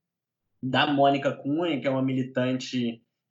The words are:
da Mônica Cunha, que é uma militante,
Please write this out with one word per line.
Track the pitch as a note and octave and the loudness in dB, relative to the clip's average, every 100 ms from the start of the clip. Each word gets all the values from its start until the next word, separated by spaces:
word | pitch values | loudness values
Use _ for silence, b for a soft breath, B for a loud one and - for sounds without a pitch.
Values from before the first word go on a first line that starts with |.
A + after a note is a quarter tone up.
| _ _ _ _ _ - | _ _ _ _ _ -10
da | C3 C#3 D3 | -2 0 2
Mônica | C#3 C#3 C#3 C#3 | 4 4 4 0
Cunha, | - C#3 D#3 F3 D3+ | -4 -2 0 0 -2
que | C#3 | -2
é | |
uma | C3 | 0
militante, | C3 C3 B2+ B2+ B2+ B2+ - B2+ A#2 A#2 _ _ - | 0 -2 -2 -2 -2 -2 -4 -2 -2 -6 _ _ -8